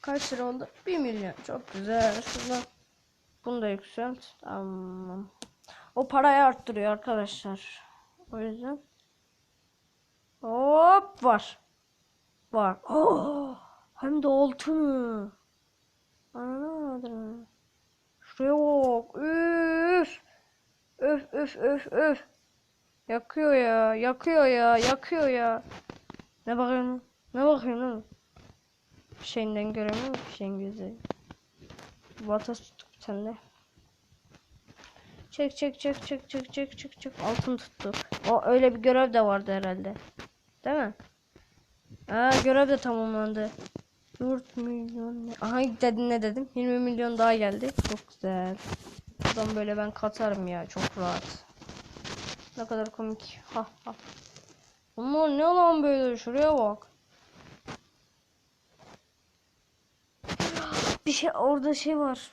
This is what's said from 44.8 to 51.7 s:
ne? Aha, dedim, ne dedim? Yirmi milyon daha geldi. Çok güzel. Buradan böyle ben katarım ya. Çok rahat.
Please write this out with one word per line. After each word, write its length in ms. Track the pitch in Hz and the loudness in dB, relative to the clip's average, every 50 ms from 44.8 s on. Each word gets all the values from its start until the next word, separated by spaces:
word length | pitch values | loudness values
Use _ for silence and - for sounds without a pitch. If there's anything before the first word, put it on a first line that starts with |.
| 233 233 233 233 226 233 240 240 226 | -8 -8 -8 -8 -8 -8 -8 -10 -10
ne? 60 | 233 226 - | -12 -10 -8
Aha, 200 | - 220 233 254 | -6 -2 0 0
dedim, 480 | 262 262 226 - - 240 226 220 240 240 | 0 -2 0 2 0 2 2 2 0 0
ne 140 | 240 233 | 0 0
dedim? 260 | 214 214 208 254 269 262 _ | 0 -2 -4 -4 -8 -6 _
Yirmi 240 | 254 247 247 247 247 | -4 -2 0 0 0
milyon 400 | 247 247 240 226 240 240 233 226 | 0 0 -2 -2 -2 -2 2 4
daha 160 | 226 226 226 | 4 4 4
geldi. 360 | 220 214 202 202 214 247 262 269 - - - | 4 2 0 -2 -2 -6 -4 -2 -2 -2 -2
Çok 200 | 214 214 - _ | -4 -6 -8 _
güzel. 480 | - _ - 190 190 185 180 185 190 196 - - - - - - - - - - - _ - | -18 _ -6 -4 -2 -2 -2 -4 -6 -8 -10 -12 -12 -12 -12 -20 -20 -20 -20 -20 -14 _ -4
Buradan 320 | - - 233 220 214 220 | -4 -2 -2 -4 -4 -2
böyle 200 | 214 208 208 208 | -4 -4 -4 -4
ben 140 | 208 208 208 | -4 -4 -6
katarım 560 | 214 - - 214 208 - 226 214 202 196 185 | -6 -6 -6 -6 -4 -2 -2 -2 -2 -4 -4
ya. 200 | 180 175 170 175 | -6 -6 -8 -8
Çok 320 | - - 190 185 - - 208 | -10 -8 -6 -6 -6 -4 -4
rahat. 460 | 180 175 175 175 180 - - - - _ - _ - - | -4 -4 -4 -4 -8 -10 -16 -18 -20 _ -20 _ -20 -20